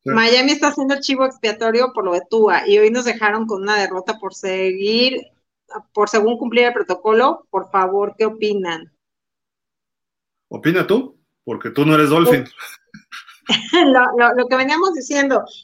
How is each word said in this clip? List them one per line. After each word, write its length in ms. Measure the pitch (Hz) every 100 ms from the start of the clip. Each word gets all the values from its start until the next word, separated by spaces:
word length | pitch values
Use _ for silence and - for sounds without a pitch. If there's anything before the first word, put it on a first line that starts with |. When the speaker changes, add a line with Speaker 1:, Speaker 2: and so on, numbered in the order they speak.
Speaker 1:
Sí. 80 | -
Speaker 2:
Miami 400 | 226 226 247 269
está 160 | 294 294
haciendo 280 | 294 269
el 60 | 277
chivo 240 | 277 262
expiatorio 680 | 262 - 220 220 226 226 254
por 100 | 220
lo 100 | 190
de 80 | 175 180
Tua 380 | 226 214 170 170
y 100 | 208
hoy 140 | 214
nos 140 | 240
dejaron 420 | 240 220 214 220 226
con 160 | 196
una 140 | 196 214
derrota 420 | 190 185 185 220
por 160 | -
seguir, 840 | - 190 185 190 190 202 226 254 262 - _ _ _ _ 208 -
por 140 | - 208
según 300 | 226 220 240
cumplir 260 | 247 226
el 80 | 240
protocolo. 720 | 240 180 180 220 226 269 330 _
Por 220 | 190 180
favor, 460 | 196 185 196 202 202
¿qué 80 | 220
opinan? 640 | 220 214 202 185 160 165 _ _ _ _ _ _ _ _ _ _ _ _ _ _ _ _
Speaker 1:
¿Opina 360 | 107 151 175
tú? 360 | 160 220 262 _ _ _
Porque 260 | - 113 117
tú 160 | 123 151
no 80 |
eres 160 | 156 147
Dolphin. 340 | 156 165 139 127 - - - _ - _ - - - -
Speaker 2:
<laughs> 260 | 226 -
Lo, 320 | 349 294 254 247 240
lo, 160 | 240
lo 140 | 247 247
que 80 | 262
veníamos 360 | 262 311 381
diciendo, 520 | 320 - 285 277 233 - -